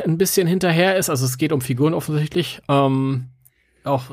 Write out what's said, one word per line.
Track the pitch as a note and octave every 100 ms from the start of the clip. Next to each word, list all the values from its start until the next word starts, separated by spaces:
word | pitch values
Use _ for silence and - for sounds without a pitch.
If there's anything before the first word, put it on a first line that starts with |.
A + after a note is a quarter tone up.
ein | - E3
bisschen | F#3 - E3+
hinterher | F#3 F3+ D#3+ F#3 F#3+
ist, | F3
also | C#3
es | C3 B2+
geht | D3+
um | D3
Figuren | B2+ B2+ D3+
offensichtlich, | E3 - D3+ D3+ F3 - - -
ähm, | C#3 C#3 C3+ C3+ C3+ B2+ _ _ _ _ _
auch | C#3 C#3 -